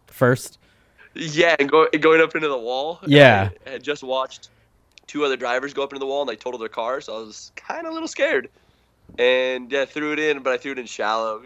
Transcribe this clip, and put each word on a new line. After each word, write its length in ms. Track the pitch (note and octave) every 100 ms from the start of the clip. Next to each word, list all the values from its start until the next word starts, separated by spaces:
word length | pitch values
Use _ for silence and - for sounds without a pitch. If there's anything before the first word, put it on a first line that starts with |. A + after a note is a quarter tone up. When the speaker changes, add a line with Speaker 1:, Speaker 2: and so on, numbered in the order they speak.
| _
Speaker 1:
first. 520 | - B2 C3 - _ _ _ _ _ - -
Speaker 2:
Yeah, 400 | E3 D3+ E3+ D3+
and 100 | C#3+
go-, 160 | D#3 D#3+
and 100 | D#3
going 180 | D#3 D#3+
up 140 | D#3+ E3
into 120 | D3+
the 120 | C3
wall. 400 | A#2 B2+ D3+ F3 E3
Speaker 1:
Yeah. 420 | C#3+ C3 G2+ F#2+ - C3
Speaker 2:
I 40 |
had 100 | B2+
just 200 | C#3 D3
watched 460 | C3 C3 C3 - - _ _ _ _ _ -
two 180 | D3 C#3+
other 120 | C3
drivers 360 | B2 B2+ C#3
go 80 | C3
up 120 | C#3
into 60 | C#3
the 60 | C3+
wall, 160 | C#3
and 80 | C3+
they 60 | A2
totaled 260 | B2 B2
their 80 | A2
car, 320 | - A#2 C#3
so 140 | - A2
I 40 |
was 300 | A2 - - -
kinda 340 | - D#4 E4
a 40 |
little 140 | E4 E4
scared. 420 | F#4+ E4 C#3 A#2 _ _ _ _ _ _ -
And, 540 | B2 B2+ B2+ B2+ A#2+
yeah, 140 | C#3 C3
threw 260 | D3+ D3+
it 80 | D3+
in, 240 | D3+ C#3
but 80 | C3
I 60 | B2
threw 160 | C#3
it 60 | B2+
in 60 | A2+
shallow. 560 | - G#2+ A2+ A2+ A2